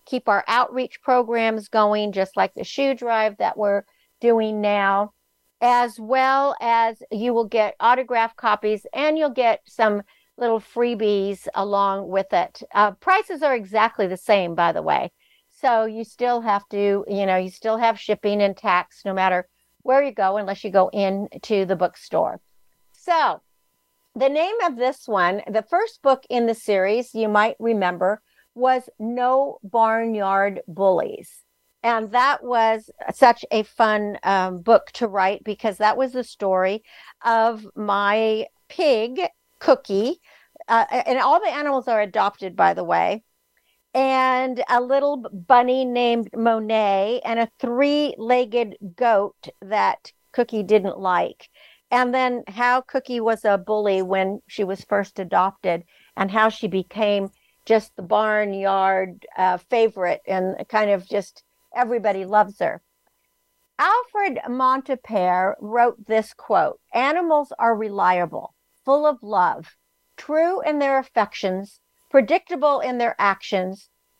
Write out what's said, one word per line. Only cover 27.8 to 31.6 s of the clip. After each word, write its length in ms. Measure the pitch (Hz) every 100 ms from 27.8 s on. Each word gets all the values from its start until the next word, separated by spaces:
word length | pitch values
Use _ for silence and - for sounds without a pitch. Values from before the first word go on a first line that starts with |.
| 190 175 185 214 _ _ _
was 360 | 233 254 254 247 -
No 580 | 220 240 247 269 277 -
Barnyard 1000 | 196 233 226 226 226 214 196 196 202 190 -
Bullies. 760 | 165 196 175 - - - - _ _